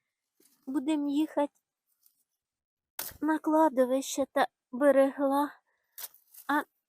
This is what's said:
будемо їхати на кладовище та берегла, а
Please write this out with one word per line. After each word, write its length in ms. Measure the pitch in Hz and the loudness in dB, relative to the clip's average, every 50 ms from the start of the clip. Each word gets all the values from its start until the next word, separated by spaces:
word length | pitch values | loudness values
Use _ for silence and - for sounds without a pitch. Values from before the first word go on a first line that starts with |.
| _ _ _ _ _ _ _ _ _ _ _ _ _ | _ _ _ _ _ _ _ _ _ _ _ _ _
будемо 440 | - 262 302 254 285 320 294 285 285 | -8 -6 -4 -2 -2 -2 -2 -2 -2
їхати 440 | 277 285 311 302 - 294 285 285 - _ _ _ _ _ _ _ _ _ _ _ _ _ _ _ _ _ _ _ _ _ _ _ _ _ _ _ _ - - - - - | -2 -2 -2 -2 -2 -2 -2 -2 -6 _ _ _ _ _ _ _ _ _ _ _ _ _ _ _ _ _ _ _ _ _ _ _ _ _ _ _ _ -14 -14 -12 -10 -4
на 180 | 294 302 311 311 | -2 -2 -2 -2
кладовище 840 | - 320 311 311 320 311 254 247 254 247 254 269 269 - - 285 269 - | 0 2 4 4 4 4 4 2 2 2 2 -2 -2 -4 -6 -6 -6 -4
та 160 | _ 285 254 - _ _ _ _ | _ -2 -2 -2 _ _ _ _
берегла, 880 | - 240 285 285 269 277 269 269 262 - 285 269 269 285 294 294 - - _ _ _ _ _ _ _ - - - - _ _ _ - - - | -4 2 2 4 6 4 4 2 0 -2 -2 0 0 0 -2 -4 -6 -14 _ _ _ _ _ _ _ -18 -18 -18 -18 _ _ _ -20 -14 -8
а 160 | - 277 302 302 - _ _ _ | -4 -4 -4 -4 -6 _ _ _